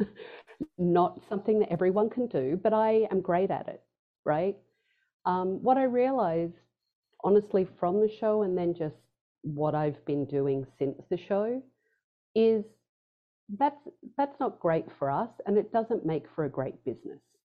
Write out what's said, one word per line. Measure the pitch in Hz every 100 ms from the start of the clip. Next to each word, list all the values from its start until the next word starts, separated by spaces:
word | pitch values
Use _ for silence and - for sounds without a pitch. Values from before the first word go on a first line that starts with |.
| 202 - -
<laughs> | - - - 320 -
not | 175 175 180 - -
something | 202 - 214
that | 208
everyone | 175 185 196 226
can | 254 240
do, | 151 131 180
but | 214
I | 214 220 220 208
am | 190
great | 180 175 190
at | 156 -
it, | - _ _ _ _
right? | - 151 185 196 _ _ _ _ _ _ 180
Um, | 185 185 190
what | 247 262
I | 262
realized, | 247 254 262 185 165 170 - _ _ _ _ _ _
honestly, | - 208 208 202 185 -
from | 175 202
the | 214 214
show, | 220 214
and | 196 180
then | 175 170
just | 156 - _ _ _ _
what | - 147 151 151
I've | 151 147 -
been | 143 139
doing | 143 139 135 131 -
since | 139 135 -
the | 180
show, | - 196 214 254 - _ _ _ _ _ _ 220
is | 226 220 214 _ _ _ _ _ _ _ - 202
that's, | 285 285 - - - -
that's | 277 -
not | 262 -
great | 175 165 - -
for | 139
us, | 143 - - -
and | 208
it | 208
doesn't | 226 226 214 156
make | 156 - -
for | 147
a |
great | 139 135 - 131
business. | 113 - - _ _